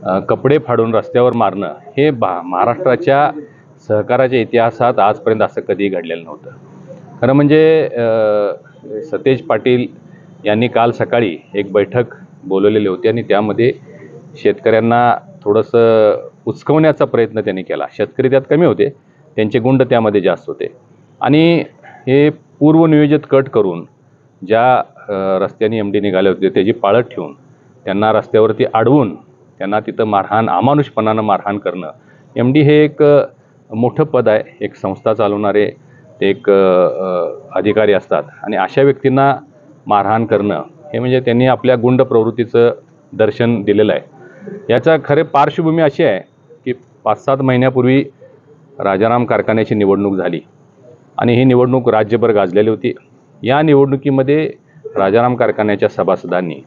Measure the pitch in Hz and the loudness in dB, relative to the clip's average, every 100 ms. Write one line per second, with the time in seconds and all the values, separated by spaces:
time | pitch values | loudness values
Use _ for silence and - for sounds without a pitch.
0 | - 95 95 117 131 147 - 117 113 110 | -2 -4 -2 -2 0 0 0 -2 0 0
1 | - 123 123 117 104 95 90 69 - - | -2 0 0 2 -2 -2 -8 -10 -12 -2
2 | 147 131 104 90 87 90 104 120 131 120 | 0 0 -4 -4 -6 -2 0 0 -2 -2
3 | 117 139 143 135 - - _ - - 107 | 0 0 0 -4 -16 -20 _ -20 -4 -4
4 | 104 123 131 127 110 117 117 - 123 113 | -2 0 0 0 0 0 0 0 -2 2
5 | 101 107 - 110 98 - 98 95 101 92 | 0 0 -2 0 -2 -4 -6 -4 -2 -4
6 | 82 85 82 73 - - - - - - | -8 -10 -12 -18 -20 -20 -20 -20 -20 -20
7 | - - 120 135 143 151 156 160 139 117 | -20 -4 0 2 4 4 4 2 0 -2
8 | 117 113 107 104 104 82 - - - 107 | -2 0 0 0 -2 -6 -14 -20 -14 -12
9 | - 101 - 131 - 113 104 123 123 - | -8 -4 0 -2 -2 -2 0 0 -2 -10
10 | - - - - 104 107 120 117 117 - | -20 -20 -20 -10 -2 0 0 0 0 0
11 | 110 123 110 78 - 98 95 98 95 110 | -2 -2 -2 -4 -10 -6 -2 -2 0 -2
12 | 120 - - - 92 95 101 107 104 90 | -4 -8 -20 -20 -4 0 2 2 -2 -2
13 | 90 113 110 101 107 104 117 - - - | -2 -2 -2 -2 -2 0 -2 -2 -14 -20
14 | - - - - 107 98 - 110 113 117 | -20 -20 -20 -4 -2 0 0 2 2 2
15 | 120 113 - - - 107 104 117 117 113 | 2 0 -6 -12 -2 0 0 2 4 4
16 | 107 71 - _ - - - 147 156 147 | 2 0 -6 _ -10 -10 -2 2 2 2
17 | 135 117 113 107 104 95 90 76 69 - | -2 0 -2 -2 -4 -6 -6 -8 -8 -6
18 | 104 - 131 131 131 147 170 98 101 - | -8 -2 0 0 0 2 2 2 -2 -4
19 | _ _ _ - 107 120 117 131 127 120 | _ _ _ -4 -2 0 0 2 2 2
20 | 113 104 92 85 - 69 - - _ _ | 2 2 0 -2 -6 -10 -10 -12 _ _
21 | _ _ 117 147 165 170 - _ - - | _ _ 0 2 2 2 -4 _ -20 -14
22 | - 135 147 156 _ _ 147 156 165 151 | 0 2 2 -2 _ _ 2 4 4 4
23 | 151 151 147 135 131 120 98 87 - _ | 4 0 0 0 0 -2 -2 -4 -12 _
24 | _ _ _ _ 92 110 123 123 - - | _ _ _ _ -2 0 2 0 -2 -12
25 | - 101 95 95 95 - 110 113 101 104 | -8 -6 -2 -2 -2 -2 -4 -2 -4 -2
26 | 101 92 98 90 95 104 95 - 98 107 | -2 0 0 2 0 0 0 0 0 0
27 | 123 - 80 69 _ _ _ _ - 98 | 0 -8 -12 -14 _ _ _ _ -8 -2
28 | 107 110 - 110 110 107 127 - 113 147 | 0 0 0 2 2 0 -2 0 2 2
29 | 117 78 - _ _ _ 98 104 110 104 | 0 -6 -18 _ _ _ -6 -4 -6 -6
30 | 110 101 95 107 113 87 117 147 143 - | -2 0 0 -2 0 0 2 0 0 -2
31 | 110 110 107 95 - 104 98 90 80 - | -2 -2 0 -2 -2 -6 -6 -8 -12 -16
32 | _ _ _ - 120 143 143 151 151 151 | _ _ _ -2 0 2 4 4 2 2
33 | 147 143 - _ _ _ _ 110 120 - | 4 4 2 _ _ _ _ -4 -2 -2
34 | 156 127 117 107 - - 104 - 98 95 | -2 0 2 0 -2 -10 -10 -8 -8 -6
35 | - 110 104 101 104 101 101 - - - | -4 -2 -2 -2 0 0 -2 -4 -20 -20
36 | - - 98 98 - 98 95 92 87 85 | -20 -4 -2 -2 2 2 4 4 2 0
37 | 95 90 85 - - - 98 101 107 95 | -4 -4 -6 -8 -8 -4 -2 0 2 0
38 | - 85 73 - 104 104 95 - 139 135 | 0 -4 -4 -14 -8 -4 -4 0 0 2
39 | 135 131 135 135 - _ - - - 104 | 0 2 2 0 -8 _ -20 -20 -2 0
40 | 98 110 113 107 101 85 69 - - 113 | 0 -2 0 0 0 -4 -8 -18 -12 -6
41 | 123 127 127 117 127 123 123 123 120 127 | -2 -2 0 2 2 2 0 0 2 2
42 | 127 117 110 113 113 120 117 - _ _ | 2 2 0 -2 -2 2 2 0 _ _
43 | _ 95 107 104 117 117 101 101 107 76 | _ -2 -2 0 0 0 0 2 2 0
44 | - - - - - - - 120 127 160 | -6 -20 -20 -20 -18 -18 -4 -2 2 0
45 | 131 139 123 139 147 147 160 165 156 - | 0 -2 0 0 0 0 -2 0 0 0
46 | 156 95 - _ _ - - 123 _ _ | 0 0 -6 _ _ -14 -8 -8 _ _
47 | - 107 - 135 135 127 131 131 127 135 | -4 -4 -2 -2 0 2 0 0 2 2
48 | - _ - - _ - _ - 98 95 | -2 _ -20 -20 _ -20 _ -8 -4 0
49 | 110 120 117 110 101 110 107 110 101 98 | 2 0 0 -2 0 -2 0 0 2 2
50 | 101 98 90 85 - _ _ _ - - | 0 -2 -4 -6 -12 _ _ _ -20 -20
51 | _ - 113 117 131 123 123 131 117 110 | _ -4 0 2 4 4 4 2 0 0
52 | 104 113 113 104 95 92 110 107 120 - | 0 0 2 2 0 2 0 0 -4 -8
53 | _ _ _ _ 107 139 156 143 139 135 | _ _ _ _ -2 0 4 4 2 0
54 | 143 135 131 147 156 - _ - - - | -2 -2 0 0 -2 -8 _ -20 -12 -2
55 | 98 107 123 120 117 104 107 104 104 - | 0 2 2 0 -2 0 -2 0 -2 -2
56 | 90 92 90 87 90 71 | -2 -2 -2 -4 -4 -8